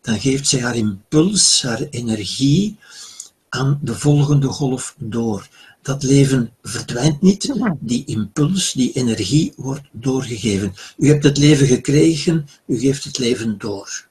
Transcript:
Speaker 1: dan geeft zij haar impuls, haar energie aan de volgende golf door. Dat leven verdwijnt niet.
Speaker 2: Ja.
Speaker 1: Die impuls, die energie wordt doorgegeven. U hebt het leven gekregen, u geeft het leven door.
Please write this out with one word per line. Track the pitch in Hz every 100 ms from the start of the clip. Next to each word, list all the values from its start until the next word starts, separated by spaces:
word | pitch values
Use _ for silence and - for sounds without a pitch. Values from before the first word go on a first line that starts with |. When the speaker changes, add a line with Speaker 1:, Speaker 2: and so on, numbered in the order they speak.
| -
Speaker 1:
dan | 107
geeft | 139 135 139
zij | 139
haar | 120 117
impuls, | 107 95 _ 151 175 208 - -
haar | 127 113 -
energie | 123 120 110 95 - 135 156 208 214 - - - - - _ _
aan | - 135 143
de | -
volgende | 113 147 147 147 147 135
golf | - 139 127 - -
door. | 113 113 113 101 - _ - _
Dat | - 139
leven | 135 139 139 131 117 _
verdwijnt | - - - 120 147 147
niet. | 185 196
Speaker 2:
Ja. | - 262 240 156
Speaker 1:
Die | 113 117
impuls, | - 110 101 - 147 190 -
die | - 123
energie | - 123 110 92 147 165 -
wordt | 131 135 -
doorgegeven. | 107 127 131 117 113 110 98 101 95 - -
U | 139
hebt | 147
het | 143 139
leven | 147 143 135
gekregen, | 123 - 143 160 160 - 165 143 - -
u | 127
geeft | 131 139
het | - -
leven | 120 120 113 101
door. | 113 98 98 - _